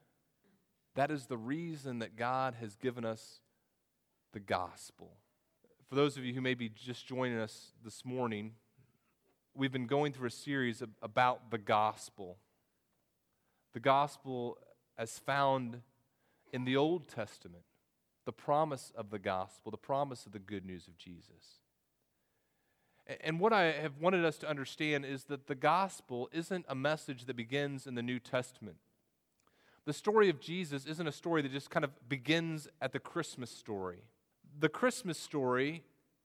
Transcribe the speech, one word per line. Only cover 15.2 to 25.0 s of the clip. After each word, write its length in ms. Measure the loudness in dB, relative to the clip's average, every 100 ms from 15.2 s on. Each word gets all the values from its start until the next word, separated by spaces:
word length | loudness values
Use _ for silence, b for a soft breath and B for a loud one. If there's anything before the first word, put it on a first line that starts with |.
| -2 4 4 4 0 -8 -14 _ _ _ _ _ -8
in 140 | -4 2
the 100 | 4
Old 320 | 4 2 -2
Testament, 540 | -8 -8 -10 -20 -20 -20 _ _ _ _ _ -12
the 60 |
promise 600 | -8 2 4 4 -2 -8 -12
of 140 | -8
the 80 | -4
gospel, 500 | -2 -2 -2 -10 -12
the 80 | -10
promise 480 | -2 0 0 -4 -12
of 60 |
the 80 | -14
good 260 | -8 -8 -6
news 220 | -12 -14
of 100 | -20
Jesus. 640 | -18 -18 -20 -20 -20 -20 _ _ _ _ _ _ _ _ _ _ _ _ _ _ -12
A-, 160 | -8
and 160 | -4 2
what 140 | 4
I 200 | 6 6
have 260 | 4 -2 0
wanted 240 | 2 4 4
us 140 | 0
to 100 | -4
understand 560 | -4 -4 -2 0 0